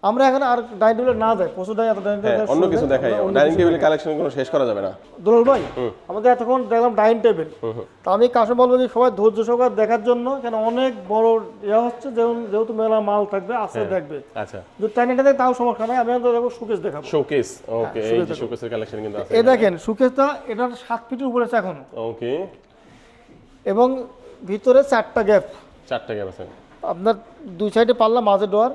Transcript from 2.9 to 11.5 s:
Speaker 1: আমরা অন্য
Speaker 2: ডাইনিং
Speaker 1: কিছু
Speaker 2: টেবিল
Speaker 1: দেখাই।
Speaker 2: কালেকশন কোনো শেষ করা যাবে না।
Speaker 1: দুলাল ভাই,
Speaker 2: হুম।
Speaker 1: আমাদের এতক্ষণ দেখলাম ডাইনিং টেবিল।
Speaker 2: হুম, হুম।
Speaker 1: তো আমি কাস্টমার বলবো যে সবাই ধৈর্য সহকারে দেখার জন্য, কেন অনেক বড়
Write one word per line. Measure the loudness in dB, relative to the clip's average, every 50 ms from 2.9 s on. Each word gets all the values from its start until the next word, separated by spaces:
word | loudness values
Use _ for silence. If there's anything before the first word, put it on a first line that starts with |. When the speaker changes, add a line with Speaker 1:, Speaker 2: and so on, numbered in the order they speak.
| 0 0 0 0
Speaker 1:
আমরা | 0 0 0
অন্য | 0 2
Speaker 2:
ডাইনিং | 4 4 4
Speaker 1:
কিছু | 4 2
Speaker 2:
টেবিল | 2 2 2
Speaker 1:
দেখাই। | 2 2 2
Speaker 2:
কালেকশন | 2 0 -2 -4 -4 -2
কোনো | -4 -4
শেষ | -4 -4 -6 -2
করা | 0 0 0
যাবে | 0 0 -2
না। | -4 -6 -8 -10 -20 -20 -20 -6
Speaker 1:
দুলাল | 0 2 4 4 6
ভাই, | 4 4 2 0 -6 -6 -6
Speaker 2:
হুম। | -6 -6 -6 -8 -14 -10
Speaker 1:
আমাদের | -8 0 2 2
এতক্ষণ | 2 2 2 0 0 0 0
দেখলাম | 0 0 2 2 2 2
ডাইনিং | 4 4 4 4 4
টেবিল। | 4 2 2 2 -2 -8 -8 -8 -8
Speaker 2:
হুম, | -8
হুম। | -6 -8 -12 -14 _ _ _
Speaker 1:
তো | -2
আমি | 2 2 2 2
কাস্টমার | 4 2 2 2 4 2 4 4
বলবো | 4 2 2
যে | 0 2
সবাই | 2 2 2
ধৈর্য | 2 2 2 2 2 2 -2
সহকারে | 0 2 2 2 0 2
দেখার | 0 0 2 0 0 2
জন্য, | 0 0 0 0 -4 -6 -4
কেন | -6 -4 -4
অনেক | -2 -2 -2 0 0 -2 -2 -4 -6 -8 -4
বড় | 0 2 2 4 2 2 0 -6